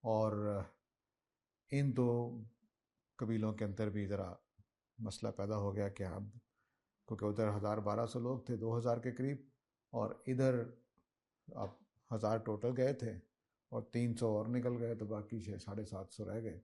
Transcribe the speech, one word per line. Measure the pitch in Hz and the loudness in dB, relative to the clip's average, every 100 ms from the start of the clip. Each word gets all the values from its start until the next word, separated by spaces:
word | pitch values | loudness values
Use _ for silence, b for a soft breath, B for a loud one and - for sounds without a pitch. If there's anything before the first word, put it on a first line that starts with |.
और | 113 110 110 104 104 101 98 - _ _ _ _ _ _ _ _ _ | 4 4 4 2 0 -2 -4 -10 _ _ _ _ _ _ _ _ _
इन | 139 143 | 0 2
दो | 127 123 120 120 117 110 _ _ _ _ _ _ _ | 4 4 4 0 -6 -10 _ _ _ _ _ _ _
कबीलों | 110 113 110 | 0 2 2
के | 110 107 | 0 -2
अंदर | 98 107 | 0 -2
भी | 101 101 | 0 -2
ज़रा | 101 92 87 _ _ - _ _ - | -2 -2 -8 _ _ -20 _ _ -8
मसला | 110 - 107 | -8 -4 -4
पैदा | - 101 107 | -2 0 2
हो | 101 | 0
गया | 98 101 | 0 -2
कि | 98 95 | -2 -4
अब, | 87 101 117 _ _ _ _ _ _ - | -4 -8 -10 _ _ _ _ _ _ -8
क्योंकि | 117 104 | -2 0
उधर | 104 110 | 2 2
हज़ार | 104 104 107 | 2 0 0
बारह | 104 104 117 | 2 0 0
सौ | 123 | 0
लोग | 120 131 - | -2 -2 -2
थे, | - | -2
दो | 113 117 | 0 2
हज़ार | 117 117 | 2 2
के | 120 | 0
करीब, | 120 131 139 - _ _ _ _ | -2 -2 -2 -8 _ _ _ _
और | 120 107 - - | -2 -2 -4 -2
इधर | 131 135 123 120 - _ _ _ _ _ _ - | 4 6 4 0 -8 _ _ _ _ _ _ -16
अब | - 98 - _ _ _ | -6 -6 -8 _ _ _
हज़ार | 113 107 110 | 0 2 2
टोटल | 110 107 120 | 2 0 0
गए | 127 127 143 | 2 2 2
थे | 117 98 - _ _ _ _ | -4 -6 -12 _ _ _ _
और | 120 110 | -8 -4
तीन | 120 120 117 | 0 2 2
सौ | 117 | 4
और | 107 110 | 4 2
निकल | 123 123 120 | 0 0 0
गए, | 117 113 | -2 -2
तो | 107 | -2
बाकी | 107 104 117 | -4 -4 -6
छः, | 95 95 | -6 -8
साढ़े | 95 101 101 | -6 -6 -6
सात | 95 95 | -6 -8
सौ | - 101 | -6 -4
रह | 110 | -2
गए। | 113 90 | -4 -6